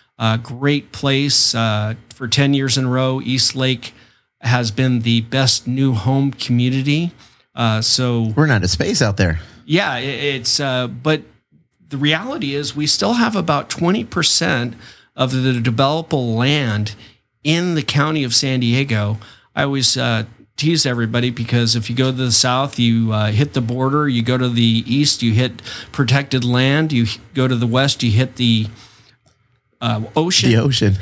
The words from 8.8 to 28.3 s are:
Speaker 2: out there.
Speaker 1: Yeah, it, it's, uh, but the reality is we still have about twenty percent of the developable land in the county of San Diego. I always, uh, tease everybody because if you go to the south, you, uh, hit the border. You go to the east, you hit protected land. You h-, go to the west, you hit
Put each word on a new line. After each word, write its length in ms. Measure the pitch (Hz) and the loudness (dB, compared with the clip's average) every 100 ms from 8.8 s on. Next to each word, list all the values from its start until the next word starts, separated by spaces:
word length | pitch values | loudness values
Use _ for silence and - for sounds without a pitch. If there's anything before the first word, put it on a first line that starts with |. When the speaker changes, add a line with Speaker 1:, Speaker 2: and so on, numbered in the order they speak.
| 156 - | 0 0
Speaker 2:
out 160 | 110 95 | 0 2
there. 220 | 90 80 - - | 0 0 -6 -14
Speaker 1:
Yeah, 340 | - 170 190 123 | -2 0 0 -2
it, 260 | 135 127 | -6 -4
it's, 340 | 143 135 117 - | -4 -4 -2 -2
uh, 300 | 139 127 123 | -2 -2 -4
but 340 | 123 151 156 - _ _ _ _ _ - | -4 -2 -2 -4 _ _ _ _ _ -12
the 60 | 139 | -2
reality 560 | 147 160 240 285 143 143 | 0 0 -2 -6 -4 -4
is 180 | 139 | -4
we 140 | 147 151 | -4 0
still 240 | - 196 | 0 0
have 240 | 240 220 208 | 2 0 0
about 340 | 170 147 - | 0 -2 -2
twenty 340 | - 170 214 | -2 0 0
percent 720 | 233 175 151 - 165 131 120 - - - _ | -2 0 0 2 0 -2 -4 -8 -20 -20 _
of 160 | - 131 | -4 -2
the 300 | 131 131 123 | 0 0 0
developable 720 | 120 117 135 156 160 147 120 | 0 2 0 0 -2 -2 0
land 640 | 113 127 151 123 104 104 - - _ _ _ | 0 2 0 0 -2 -4 -8 -20 _ _ _
in 320 | 151 165 180 160 | 0 0 0 -2
the 60 | |
county 420 | - 147 151 156 | 0 0 0 0
of 100 | 127 | 0
San 240 | 117 135 127 | 0 0 0
Diego. 600 | 120 123 139 107 104 107 - - _ | 2 2 0 0 0 -4 -8 -20 _
I 80 | - | -4
always, 340 | 143 139 120 127 | -2 0 0 0
uh, 280 | 120 113 104 - - - | 0 -2 -4 -12 -16 -4
tease 300 | 151 165 135 | 0 2 0
everybody 440 | 120 113 120 123 | 0 0 0 -2
because 460 | 120 117 120 117 117 | -4 -2 0 2 0
if 140 | 110 | -2
you 60 | 120 | -2
go 100 | 131 | 0
to 100 | 127 | 0
the 160 | 127 | 0
south, 460 | 107 127 127 139 - | 2 2 0 -2 0
you, 340 | 117 113 113 | 2 2 2
uh, 180 | 107 107 | 0 0
hit 220 | 107 147 | 2 0
the 80 | - | 0
border. 480 | 117 123 131 147 147 | -2 -2 0 0 0
You 140 | 120 | 0
go 160 | 117 127 | 0 0
to 100 | 127 | 0
the 360 | 120 117 113 120 | 2 2 2 0
east, 360 | 135 143 - | 0 0 0
you 100 | 117 | 0
hit 300 | 110 127 - - - - | 2 0 -4 -14 -14 -8
protected 520 | - 117 139 139 131 | -2 2 2 0 -2
land. 480 | 123 123 131 147 160 | 0 2 2 2 2
You 120 | 127 | 0
h-, 140 | 110 - - | 0 -4 -8
go 120 | 135 131 | -2 0
to 80 | 120 | 0
the 100 | 120 | 0
west, 360 | 123 143 - | 2 0 0
you 80 | 120 | 2
hit 260 | 107 127 | 2 0